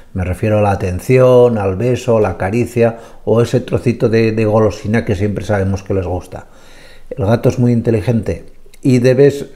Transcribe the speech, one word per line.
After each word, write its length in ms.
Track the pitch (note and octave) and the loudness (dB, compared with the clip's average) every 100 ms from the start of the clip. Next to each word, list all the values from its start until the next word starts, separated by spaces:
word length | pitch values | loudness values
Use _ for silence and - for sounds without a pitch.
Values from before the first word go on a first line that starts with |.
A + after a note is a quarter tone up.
| - | -12
me 100 | F#2+ | -8
refiero 360 | F2+ F2+ A2 G#2+ | -6 -4 0 0
a 20 | |
la 100 | G2+ | 0
atención, 840 | G2 F#2 F2+ - C3 B2+ B2 A#2+ A2 | -2 -4 -4 0 4 6 6 4 2
al 180 | G2 F#2+ | -2 -2
beso, 460 | B2 A#2+ A#2+ A2+ | -2 -2 0 0
la 160 | G2 F2+ | 0 -2
caricia 600 | F#2+ A#2 A#2 A#2+ A#2 A#2 - - A2 | -4 -2 -2 0 0 -2 -12 -8 0
o 160 | A2+ | 0
ese 180 | A#2+ B2+ | 2 -2
trocito 480 | - B2 A#2+ - A2+ | -2 -2 -2 0 0
de, 240 | A2+ A2+ | 2 0
de 140 | A2 G#2+ | 0 0
golosina 580 | A2 G#2+ - G2+ A2+ | 2 2 -2 -4 -2
que 120 | A2+ F#2 | -2 -2
siempre 280 | G#2 F#2+ | -2 -4
sabemos 400 | - G2+ F#2+ F#2+ | -2 -2 -2 -4
que 100 | - | -4
les 140 | G2 F2 | -4 -4
gusta. 380 | F2+ - - - - - - - - - | -6 -10 -16 -18 -20 -20 -20 -20 -20 -12
El 160 | - G2 | -4 0
gato 240 | G#2+ - | 0 0
es 100 | - | 2
muy 140 | A#2+ | 2
inteligente 720 | A#2 A#2 A2+ B2 A2+ F#2+ E2 - - - - | 2 0 0 0 -2 -2 -6 -10 -20 -20 -4
y 180 | C#3 B2 | 0 4
debes 480 | B2+ B2+ C#3+ - - | 4 4 4 2 -6